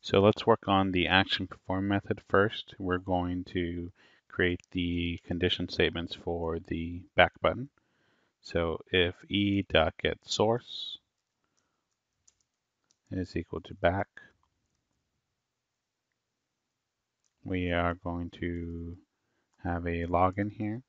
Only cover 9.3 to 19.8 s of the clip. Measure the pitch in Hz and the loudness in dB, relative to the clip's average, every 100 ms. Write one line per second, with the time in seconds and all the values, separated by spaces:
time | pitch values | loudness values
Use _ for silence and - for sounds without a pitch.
9.3 | 98 101 101 98 82 80 - 80 80 - | 0 2 0 2 2 2 0 -4 -4 -6
10.3 | - 107 117 - - - - _ _ _ | 0 2 2 -4 -12 -12 -14 _ _ _
11.3 | _ _ _ _ _ _ _ _ _ _ | _ _ _ _ _ _ _ _ _ _
12.3 | _ _ _ _ _ _ _ _ 95 90 | _ _ _ _ _ _ _ _ -8 -6
13.3 | - 82 85 - - 90 95 - - - | -6 -8 -10 -12 0 0 0 -6 -10 -20
14.3 | _ _ _ _ _ _ _ _ _ _ | _ _ _ _ _ _ _ _ _ _
15.3 | _ _ _ _ _ _ _ _ _ _ | _ _ _ _ _ _ _ _ _ _
16.3 | _ _ _ _ _ _ _ _ _ _ | _ _ _ _ _ _ _ _ _ _
17.3 | _ - 92 90 85 85 87 87 87 85 | _ -6 -4 0 0 0 -2 -6 -8 -8
18.3 | - 87 87 85 85 85 87 _ _ _ | -8 -6 -6 -8 -8 -10 -14 _ _ _
19.3 | _ _ _ 90 87 | _ _ _ -4 -4